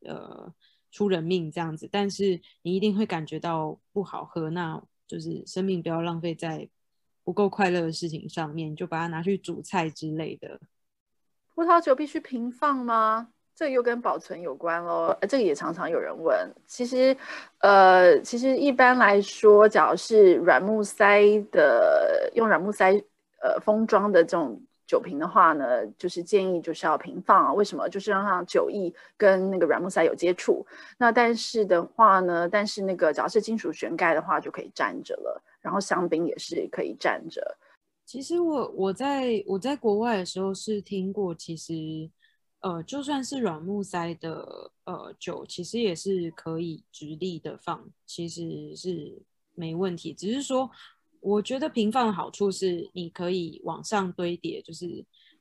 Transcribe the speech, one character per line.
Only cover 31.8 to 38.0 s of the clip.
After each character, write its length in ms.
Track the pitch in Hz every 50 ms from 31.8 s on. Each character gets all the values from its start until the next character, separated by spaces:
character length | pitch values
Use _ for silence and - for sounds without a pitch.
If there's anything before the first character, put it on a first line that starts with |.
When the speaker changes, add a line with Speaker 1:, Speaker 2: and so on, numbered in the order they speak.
Speaker 2:
话 380 | 170 - _ - 226 202 190 185
呢， 280 | 185 175 170 170 175 175
但 180 | 208 208 208
是 140 | 202 - 208
那 140 | 190 190 185
个， 160 | - 175 156
假 120 | 143 135 113
如 40 | 175
是 120 | - 220
金 160 | 202 220 226
属 140 | 214 - 175
旋 240 | 156 - - - 339
盖 200 | 320 180 165 156
的 80 | 156
话， 180 | 165 185 156 160
就 100 | - -
可 120 | - 185
以 100 | - - -
站 260 | - 139 101 - -
着 120 | - - -
了。 260 | - - 60 - - - _ _ _
然 120 | - 170
后 60 | 170 202
香 300 | 196 - 185 180 175 165
槟 180 | 160 160 170
也 100 | - - 175
是 280 | - - - - - -
可 100 | - -
以 140 | 82 78 113 -
站 240 | - 151 98 - - 165
着。 300 | - - - - - - _ _ _ _ _ _ _ _